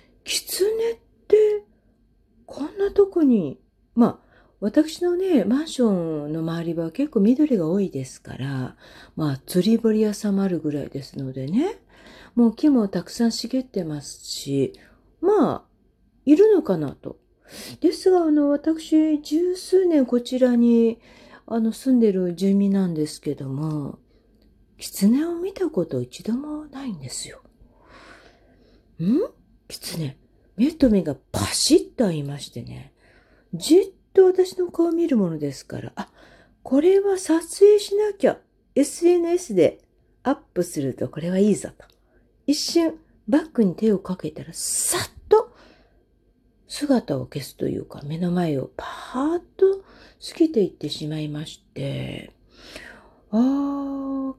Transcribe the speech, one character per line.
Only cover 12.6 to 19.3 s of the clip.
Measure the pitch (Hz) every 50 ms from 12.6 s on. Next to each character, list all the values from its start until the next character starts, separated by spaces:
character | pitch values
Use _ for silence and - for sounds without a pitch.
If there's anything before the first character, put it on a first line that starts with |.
| - 302
も | 277 240 208 196
た | - 180 170
く | -
さ | - - 233
ん | 226 220
茂 | - - 226 - 262
っ | 254
て | - - 196 170
ま | 156 151 147 139
す | - - - -
し、 | - - - - 143 139 139 131 - - - - _ _ _ _ _ _ _ -
ま | 370 427 392 269 170 -
あ、 | - - _ _ _ _ _ _ _ _ _ _ _ _
い | 254 302
る | 330 415 440 415
の | 349 -
か | - 190
な | 160 147 135 -
と。 | - - - - _ _ _ _ _ _ _ - - - - - -
で | - 349 349
す | - - 381
が、 | 370 359 339
あ | 311
の、 | 302 302 285 285
私、 | 285 294 - 311 320 320 - - 311 311 311 311 302 294
十 | 294 -